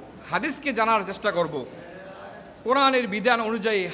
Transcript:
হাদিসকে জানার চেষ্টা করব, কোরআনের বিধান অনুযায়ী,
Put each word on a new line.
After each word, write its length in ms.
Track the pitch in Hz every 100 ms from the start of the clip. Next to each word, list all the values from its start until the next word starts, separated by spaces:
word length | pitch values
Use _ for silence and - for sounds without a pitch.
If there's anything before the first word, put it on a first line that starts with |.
| - - -
হাদিসকে 420 | 175 302 - 285
জানার 300 | 226 226 220 185
চেষ্টা 240 | 185 208
করব, 360 | 175 156 143 - - - - - - - - - -
কোরআনের 420 | 220 277 269 254 220
বিধান 340 | 208 220 233
অনুযায়ী, 480 | 220 226 220 208 175